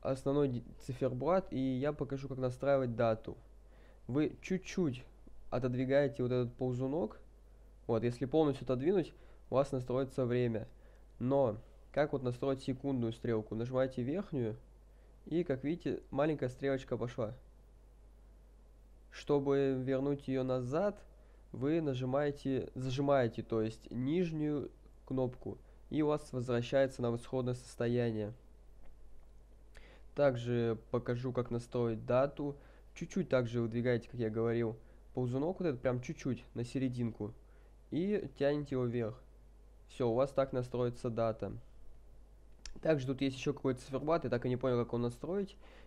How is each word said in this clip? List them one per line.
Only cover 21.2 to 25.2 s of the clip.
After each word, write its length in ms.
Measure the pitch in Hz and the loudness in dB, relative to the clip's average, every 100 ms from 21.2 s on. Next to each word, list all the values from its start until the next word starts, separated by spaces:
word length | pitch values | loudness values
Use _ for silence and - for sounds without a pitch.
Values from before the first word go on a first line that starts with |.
| - - - | -20 -20 -14
вы 280 | - 135 165 | -4 0 2
нажимаете, 880 | 151 127 127 135 147 143 139 131 87 | 2 0 0 2 0 -2 0 0 -2
зажимаете, 680 | - 131 131 143 139 117 113 | -4 -2 0 4 4 4 0
то 200 | - 113 | -2 0
есть 280 | 110 117 - | 0 -4 -8
нижнюю 800 | 117 127 175 175 156 151 147 - - - - | -4 0 2 2 0 0 -2 -4 -12 -20 -20
кнопку, 540 | - 131 | -4 -2